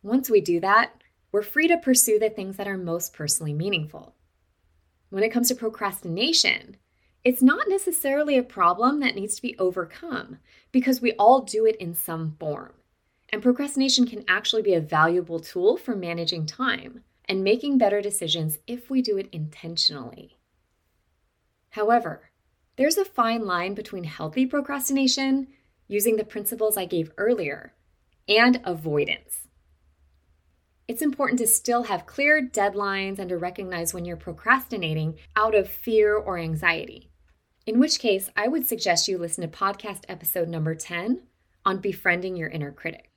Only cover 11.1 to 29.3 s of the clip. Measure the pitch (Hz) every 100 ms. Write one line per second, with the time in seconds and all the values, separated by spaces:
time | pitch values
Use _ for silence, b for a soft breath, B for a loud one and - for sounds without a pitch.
11.1 | - 208 262 - 214 220 220 175 170 -
12.1 | 165 160 156 160 147 - - _ _ _
13.1 | _ _ 214 247 247 285 277 269 254 240
14.1 | 208 - 185 208 220 208 175 151 160 160
15.1 | 180 165 165 - 185 190 330 - 208 175
16.1 | 170 165 175 156 - 254 220 - - _
17.1 | _ - 190 190 240 285 269 214 208 202
18.1 | - 165 175 156 - - 240 - 262 247
19.1 | 196 190 170 151 - 170 165 - 147 117
20.1 | - - _ _ _ _ _ _ _ _
21.1 | _ _ _ _ _ _ 214 208 240 170
22.1 | - _ _ _ _ _ - 277 302 381
23.1 | - 226 226 208 175 185 202 220 190 165
24.1 | 151 156 202 262 294 285 285 262 269 269
25.1 | 269 269 269 262 b b b _ 202 226
26.1 | 220 214 214 202 226 220 208 180 175 160
27.1 | - 208 233 156 - - _ _ _ _
28.1 | _ - 214 240 247 - 170 160 147 143
29.1 | - _